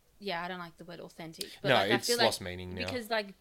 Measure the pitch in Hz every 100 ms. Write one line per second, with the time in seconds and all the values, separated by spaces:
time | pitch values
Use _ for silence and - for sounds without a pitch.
0 | _ _ 202 170 175 180 170 - 175 165
1 | 180 - 165 165 - - 202 117 98 120
2 | - 240 220 - 90 90 180 180 180 247
3 | 214 220 202 -